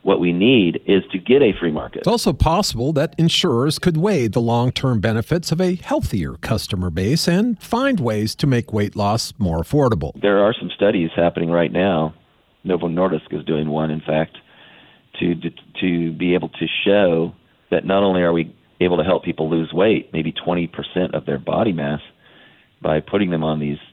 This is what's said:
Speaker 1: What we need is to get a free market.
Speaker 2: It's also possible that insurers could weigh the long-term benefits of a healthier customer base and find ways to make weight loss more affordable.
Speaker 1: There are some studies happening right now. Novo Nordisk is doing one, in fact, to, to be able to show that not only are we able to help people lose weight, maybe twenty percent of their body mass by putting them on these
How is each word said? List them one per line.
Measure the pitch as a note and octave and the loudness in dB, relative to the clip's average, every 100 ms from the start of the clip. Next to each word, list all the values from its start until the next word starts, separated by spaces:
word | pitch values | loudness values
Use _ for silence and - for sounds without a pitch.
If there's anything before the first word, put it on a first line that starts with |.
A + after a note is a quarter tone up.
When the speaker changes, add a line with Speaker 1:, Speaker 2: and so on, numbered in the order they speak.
Speaker 1:
What | - F#2 | 2 2
we | F2 | 2
need | F2 A2 B2+ F2 E2 - | 2 4 4 4 0 2
is | G2 - | 2 2
to | F#2+ | -8
get | - C3 | 2 4
a | B2 F#2 | 4 2
free | E2+ | -4
market. | D2+ - - | -4 -8 -4
Speaker 2:
It's | - | -2
also | A3+ G#3+ | 0 0
possible | C#3+ D#3 F3 G3+ A2+ C3 | 2 2 2 -2 -2 -2
that | D#3 D#3+ - | 0 -2 0
insurers | E3 - F3+ A#2 C#3+ D3+ | 0 2 2 2 0 0
could | F#3 D#3 | 0 2
weigh | G3 F3+ A#2 | 0 0 0
the | G#2+ | 0
long-term | A#2 A#2+ B2 - C3+ A#2 | 0 2 0 0 -2 0
benefits | G#2+ A2 - F3 - | 0 -2 0 -2 0
of | D#3+ | 0
a | F#3 | 0
healthier | F3+ - D4+ - G2+ C#2+ - | -2 -2 -4 -2 -4 -4 -8
customer | - A2 - F#2+ F2+ | -4 -4 -4 -4 -4
base | D#2+ G2 D#3+ - | -2 0 0 2
and | F3 B3 G#3+ | 2 0 -2
find | - A#3 C#4 A#3 | -4 0 0 0
ways | A#2+ G#2+ A2 - | -2 -2 -2 0
to | D3 | 0
make | B2 - | 2 0
weight | G#2+ G#2 - | -2 -2 0
loss | G2+ A2+ - - | 0 0 -4 -2
more | F#2 E2 | 0 0
affordable. | E2 D3 C3 G2+ D2 - | 0 2 2 2 -4 -2
Speaker 1:
There | G2+ G2+ | 2 4
are | G2+ A#2 | 2 0
some | F2+ | -8
studies | - G2+ G#2 E2 | 0 2 2 -2
happening | F2 E2+ F2 E2+ | 0 0 0 0
right | E2+ E2+ | 2 2
now. | F2 G2 E2+ D#2 - _ _ _ _ | 0 0 0 -2 -6 _ _ _ _
Novo | F2+ F2 E2+ | -4 -2 -2
Nordisk | E2 F#2+ D#2+ - D#2 | 0 0 -2 -4 -8
is | |
doing | D2+ D#2 D2+ | -2 -2 0
one, | D2+ D#2+ | -2 -2
in | D#2 | -4
fact, | D#2 D#2 E2 - _ - - - - _ _ - | -2 -2 -2 -8 _ -20 -20 -20 -20 _ _ -4
to, | F2 E2 E2+ - - - | -2 -2 -6 -10 -16 -4
to | F#2 F2 E2 | -2 0 -2
be | D#2 F2+ | -2 0
able | F2 D#2 | 0 -2
to | - D#2+ - - | -6 -4 -2 2
show | G2+ F#2+ E2 E2+ - _ _ _ | 4 4 2 -2 -6 _ _ _
that | E2 | -2
not | E2+ G2 | 0 2
only | G2+ F#2 | 2 2
are | F2 | 2
we | E2+ D#2 - _ _ | 0 -2 -10 _ _
able | F2+ F2 | 0 2
to | |
help | F2 E2+ | 2 0
people | F2 D#2 D#2 | -2 -4 -2
lose | E2 D#2+ | -2 -2
weight, | E2 G#2 G2+ - | 2 2 2 -2
maybe | E2 D#2 | -4 -4
twenty | - - F2 E2+ | -4 -4 -2 -4
percent | - - F2+ F2+ | -8 -6 -4 -2
of | - - | -4 -4
their | C#2 | -6
body | - D#2 A2+ | -2 0 0
mass | E2 D2 D2 - _ _ - - _ _ _ | -2 -4 -6 -10 _ _ -20 -20 _ _ _
by | D#2+ D#2 | -2 -2
putting | - G2+ F#2+ | -2 -2 0
them | E2 | -2
on | D#2 D2+ | -2 -2
these | D2 D2 - | -4 -6 -12